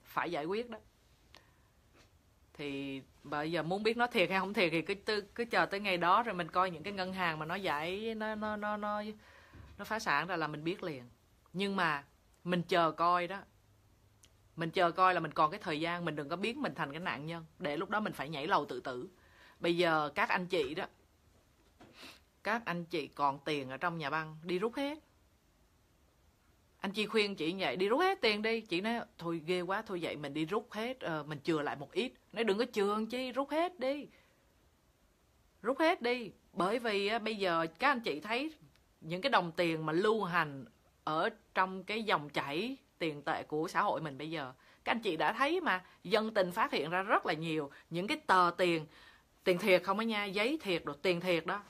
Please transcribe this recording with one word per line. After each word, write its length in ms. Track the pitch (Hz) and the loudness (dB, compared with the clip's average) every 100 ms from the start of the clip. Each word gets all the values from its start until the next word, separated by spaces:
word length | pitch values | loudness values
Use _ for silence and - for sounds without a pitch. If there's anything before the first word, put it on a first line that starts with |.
phải 260 | - - 139 | -6 -4 -2
giải 140 | 165 | -2
quyết 260 | 156 208 240 | -2 -4 -6
đó. 80 | 220 - _ _ _ _ - _ _ _ _ _ _ - _ _ _ _ | -12 -18 _ _ _ _ -20 _ _ _ _ _ _ -20 _ _ _ _
Thì 480 | - 143 139 139 135 135 _ | -10 -8 -6 -6 -8 -12 _
bây 300 | 143 147 156 | -8 -4 -2
giờ 100 | 165 | -2
muốn 200 | 156 196 | 0 0
biết 140 | 214 233 | 0 2
nó 100 | 240 | 2
thiệt 240 | 233 170 | 4 2
hay 100 | 190 | 2
không 140 | 190 | 0
thiệt 140 | 220 175 | 2 2
thì 100 | 165 | 2
cứ 120 | 156 | -2
tư-, 320 | 202 - 214 202 | -4 -2 -2 -2
cứ 100 | - | -6
chờ 220 | 233 196 160 | 0 2 2
tới 140 | 202 | 0
ngày 160 | 202 180 | 0 2
đó 260 | 170 196 | 6 4
rồi 120 | 233 | 4
mình 140 | 185 165 | -2 -2
coi 220 | 180 185 | 2 0
những 120 | 160 | 0
cái 100 | 151 | -8
ngân 200 | 196 185 | -6 -4
hàng 260 | 185 180 156 | -2 -2 -2
mà 80 | 156 | -4
nó 80 | |
giải, 600 | 185 185 147 160 190 220 | -2 0 0 -2 -4 -4
nó, 200 | 220 214 | -4 -4
nó, 220 | 214 214 208 | -4 -4 -4
nó, 200 | 208 208 | -4 -4
nó, 260 | 208 208 208 214 - - - - - - | -4 -4 -6 -12 -18 -20 -20 -20 -20 -14
nó 60 | |
phá 140 | - 226 | -6 -4
sản 280 | 214 143 165 | 2 2 2
ra 100 | 175 | -2
là 100 | 156 | -2
mình 180 | 151 | -2
biết 180 | 156 208 | -4 -4
liền. 220 | 185 139 120 _ _ _ _ | -6 -8 -12 _ _ _ _
Nhưng 240 | 175 202 196 | -4 -2 2
mà 280 | 170 147 135 _ _ _ | 2 0 -6 _ _ _
mình 180 | 175 180 | -2 -2
chờ 280 | 170 180 165 | 2 4 4
coi 360 | 151 170 175 175 | 4 2 2 0
đó. 120 | 196 - _ _ _ _ _ _ _ - _ _ - | -8 -14 _ _ _ _ _ _ _ -20 _ _ -6
Mình 140 | 165 | -2
chờ 200 | 175 175 | 4 4
coi 240 | 165 185 | 6 6
là 60 | 180 | 6
mình 120 | 165 | 0
còn 180 | 160 156 | 2 2
cái 100 | 202 | 2
thời 200 | 190 151 | -4 -2
gian, 240 | 165 175 | 0 -2
mình 120 | 170 156 | -2 -4
đừng 120 | 143 | -4
có 80 | 170 | -2
biến 260 | 208 247 | -2 -2
mình 120 | 226 | -4
thành 180 | 147 151 | -4 -6
cái 80 | 147 | -4
nạn 260 | 180 120 151 | -6 -6 -6
nhân 180 | 170 165 _ | -8 -12 _
để 180 | 175 147 | -4 -4
lúc 140 | 196 | -2
đó 100 | 208 | -2
mình 120 | 208 | -2
phải 160 | 151 143 | -6 -8
nhảy 180 | 156 151 | -6 2
lầu 200 | 185 147 | 2 0
tự 140 | 127 | -6
tử. 280 | 139 123 127 - - - - - | -6 -8 -10 -20 -20 -20 -20 -4
Bây 160 | 170 175 | 0 4
giờ 340 | 175 160 151 | 4 4 2
các 140 | 147 208 | 0 0
anh 180 | - 180 | 0 0
chị 280 | 180 135 | 0 0
đó, 100 | 160 196 _ _ _ _ _ _ _ _ _ - - - - _ _ | -2 -8 _ _ _ _ _ _ _ _ _ -20 -20 -20 -20 _ _
các 200 | - 226 | -4 -4
anh 200 | 226 175 | -2 -6
chị 220 | 165 170 135 | -4 -4 -4
còn 320 | - 143 135 | 0 0 0
tiền 260 | - 147 127 | -2 -2 -2
ở 60 | 123 | -4
trong 220 | 175 165 | -4 -2
nhà 120 | 147 | -2
băng, 260 | 156 156 156 | -2 -4 -10
đi 160 | 170 180 | -4 -2
rút 160 | 220 240 | 0 -2
hết. 220 | 277 302 _ _ _ _ _ _ _ _ _ _ _ _ _ _ _ _ _ _ | -4 -6 _ _ _ _ _ _ _ _ _ _ _ _ _ _ _ _ _ _
Anh 120 | 202 | -6
Chi 140 | 196 208 | -2 0
khuyên 300 | 226 208 196 | 2 2 2
chị 160 | 156 | -2
như 120 | 190 | 0
vậy, 120 | 170 131 | 0 2
"Đi 120 | 202 | 2
rút 120 | 254 | 4
hết 200 | 370 381 | 4 4
tiền 220 | 226 208 | 2 2
đi." 180 | 214 226 | 0 -2
Chị 200 | 220 170 | -2 -2
nói, 200 | 208 233 - - | 0 -2 -6 -8
"Thôi 240 | 165 170 151 | -6 -4 0
ghê 140 | 180 | -2
quá, 220 | 175 196 220 | 0 -4 -4
thôi 120 | 185 | -4
vậy 140 | 156 107 | -4 -4
mình 180 | 147 | -6
đi 100 | 147 | -4
rút 280 | 160 208 - | -2 -2 -2
hết, 280 | 208 226 262 | -6 -6 -6
ờ, 220 | - 156 | -4 -4
mình 160 | 147 151 | -6 -6
chừa 180 | 175 160 | 0 0
lại 140 | 143 123 | 0 -4
một 160 | 143 | -6
ít." 200 | 175 247 - _ | -4 -4 -6 _
Nói, 120 | 196 | -2
"Đừng 140 | 226 196 | 0 2
có 60 | 240 | 0
chừa 260 | 220 202 214 220 | 2 2 2 -2
chi, 220 | 247 254 | -4 -4
rút 180 | 240 277 | -2 -2
hết 300 | 302 349 359 | 0 0 0
đi." 260 | 254 294 220 - _ _ _ _ _ _ _ _ _ _ _ _ _ _ | -2 -2 -6 -16 _ _ _ _ _ _ _ _ _ _ _ _ _ _
Rút 160 | 202 277 | -2 4
hết 240 | 320 370 | 4 4
đi. 280 | 240 247 214 - _ | 2 0 -4 -12 _
Bởi 260 | 190 180 233 | -2 0 2
vì 280 | 233 202 202 | 0 0 2
á, 120 | 226 | 0
bây 180 | 220 220 | -2 0
giờ 300 | 190 165 165 - | 2 4 2 2
các 120 | 262 | 2
anh 100 | 262 | 2
chị 200 | 226 147 | 0 -4
thấy 340 | 202 233 311 - - _ _ _ | -2 -4 -4 -8 -20 _ _ _
những 200 | 160 180 | -8 -4
cái 100 | 262 | 2
đồng 220 | 226 175 | 2 2
tiền 340 | 160 175 160 156 | 2 2 2 0
mà 60 | |
lưu 320 | 160 214 220 | 2 4 2
hành 400 | 190 175 151 139 - _ _ _ | 2 0 0 -4 -14 _ _ _
ở 260 | - 156 202 220 _ | -2 0 0 -2 _
trong 300 | - 190 190 | 0 0 0
cái 180 | 180 214 | -6 -6
dòng 280 | 214 180 147 | 2 0 2
chảy 460 | 156 139 151 226 269 _ _ | -4 -2 -2 -4 -6 _ _
tiền 240 | 165 147 | -4 -4
tệ 200 | 143 117 | -4 -4
của 260 | 117 151 160 | -2 -2 0
xã 140 | 160 | 2
hội 180 | 202 139 | 2 0
mình 180 | 156 135 | -4 -8
bây 120 | 156 | -8
giờ. 220 | 160 135 123 - - | -6 -8 -12 -20 -10
Các 80 | - | -2
anh 80 | 240 | 0
chị 160 | 220 160 | 0 2
đã 160 | 156 | 2
thấy 280 | 220 277 349 | 2 2 2
mà, 240 | 294 185 - - | 0 0 -2 -16
dân 300 | 175 214 220 | 0 2 2
tình 180 | 220 180 | 0 0
phát 200 | 180 269 | 2 0
hiện 180 | 226 147 | 0 0
ra 120 | 180 | -2
rất 240 | 190 311 233 | 2 2 2
là 60 | |
nhiều 380 | 156 165 156 143 - - | -2 -2 -2 -4 -10 -8
những 160 | 165 202 | -6 -2
cái 100 | 302 - | -4 4
tờ 240 | 190 175 170 | 6 6 4
tiền, 280 | 185 165 156 - - - _ _ | 2 2 -2 -16 -20 -20 _ _
tiền 140 | - 175 | 2 2
thiệt 240 | 202 180 | 6 4
không 140 | 185 196 | 4 0
á 60 | |
nha, 200 | 226 214 | 0 0
giấy 340 | 208 190 220 311 | -2 0 0 0
thiệt 220 | 202 165 | -2 -2
rồi, 120 | - 143 | -2 -2
tiền 180 | 196 170 | 0 2
thiệt 260 | 180 170 160 | 2 0 0
đó, 160 | 196 - | -6 -8